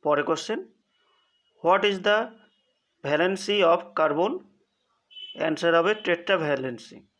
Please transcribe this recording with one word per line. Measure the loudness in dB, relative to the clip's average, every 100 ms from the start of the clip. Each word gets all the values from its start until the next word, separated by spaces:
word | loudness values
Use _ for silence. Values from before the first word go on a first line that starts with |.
পরে | 2 0
কোশ্চেন, | 0 -4 -4 -8 -10 _ _ _ _ _ _ _ _ _ 2
"What | 2
is | 2 0
the | 0 0 -2 -10 _ _ _ _ _ _
valency | -4 0 0 -2 -2 2
of | 4 2 -2 -2
carbon?" | 0 2 -2 -4 -12 _ _ _ _ _ _ -20 -20 -6
অ্যান্সার | -4 0 2 4
হবে | 2 0
টেট্রাভ্যালেন্সি। | -2 -4 0 0 0 -2 -4 -10 -16 -20 _